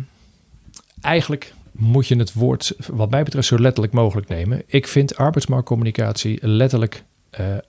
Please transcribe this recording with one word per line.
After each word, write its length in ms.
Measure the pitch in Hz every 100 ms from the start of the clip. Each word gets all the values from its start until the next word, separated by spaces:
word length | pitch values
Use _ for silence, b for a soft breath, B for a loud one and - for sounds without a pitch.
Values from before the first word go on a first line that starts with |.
| 131 b b b b _ - - - -
eigenlijk 520 | 147 165 - 147 - - -
moet 360 | - 110 127 131
je 80 | 120
het 160 | 110
woord, 400 | 110 123 127 - - -
wat 220 | 135 110
mij 140 | 135
betreft, 240 | 151 143 127
zo 120 | 120
letterlijk 340 | 127 123 104
mogelijk 340 | 123 113 101 98
nemen. 360 | 85 87 127 -
Ik 220 | 139 -
vind 300 | 143 139 -
arbeidsmarktcommunicatie 1300 | 135 156 - 127 120 117 113 104 110 107 110 110 110
letterlijk, 560 | 107 131 123 110 - - _ _
eh, 160 | - 98 98